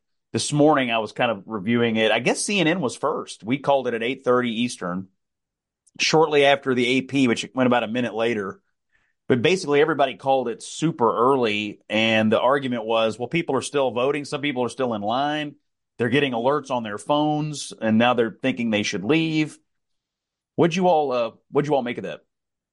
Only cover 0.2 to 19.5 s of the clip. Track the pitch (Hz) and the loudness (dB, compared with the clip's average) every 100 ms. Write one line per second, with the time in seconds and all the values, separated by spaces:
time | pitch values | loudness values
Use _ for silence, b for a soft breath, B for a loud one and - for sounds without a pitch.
0.2 | _ 110 - 147 147 143 123 113 107 - | _ -6 -2 4 4 4 2 -2 -4 -2
1.2 | 123 101 95 107 92 120 117 110 110 113 | -2 -2 -6 -6 0 2 2 2 2 2
2.2 | 135 262 - 208 156 185 127 - 139 - | 0 -2 -2 0 0 0 -2 -2 -4 -4
3.2 | 104 - 98 135 143 139 120 113 117 135 | -8 -10 -6 -2 2 0 0 -4 -4 -2
4.2 | 131 123 120 110 120 - 90 90 98 _ | 0 2 2 -2 -4 -4 -6 -6 -8 _
5.2 | _ _ _ _ _ _ _ - - 160 | _ _ _ _ _ _ _ -6 2 4
6.2 | 156 147 139 139 135 123 120 131 127 135 | 4 4 4 4 0 0 2 0 0 2
7.2 | 127 107 104 131 127 120 107 120 117 107 | 2 2 -2 0 2 2 0 -4 -4 -2
8.2 | 117 110 95 - _ _ _ _ _ _ | -2 -2 -6 -10 _ _ _ _ _ _
9.2 | - 123 143 185 147 143 156 143 135 107 | -2 0 2 0 2 2 2 2 0 -2
10.2 | 135 135 120 110 - - 156 160 113 95 | -2 0 -2 -6 -12 -4 -2 2 2 4
11.2 | 120 139 113 104 107 - - 107 113 110 | 4 4 2 -2 -4 -8 -4 0 2 4
12.2 | 110 107 120 147 135 123 110 113 110 107 | 4 4 2 0 -2 -6 -2 0 0 -2
13.2 | 120 170 165 131 107 143 131 113 131 147 | -6 -4 -2 -4 -2 -2 -2 0 -2 -2
14.2 | 139 147 143 127 120 - 127 107 101 123 | -6 -6 -4 -4 -4 -4 -4 -4 -2 -2
15.2 | 143 151 147 - _ _ _ - 117 139 | -2 -4 -8 -12 _ _ _ -4 0 2
16.2 | 143 117 120 147 131 127 110 104 - 147 | 0 0 0 0 -2 -6 -6 -6 -2 0
17.2 | 151 151 151 143 - - 110 110 120 123 | 2 0 -4 -8 -12 -6 0 4 4 2
18.2 | 113 - 131 123 117 104 104 101 101 160 | 0 -2 -4 -2 -2 -2 -2 -4 0 0
19.2 | 160 156 151 | 0 -2 -2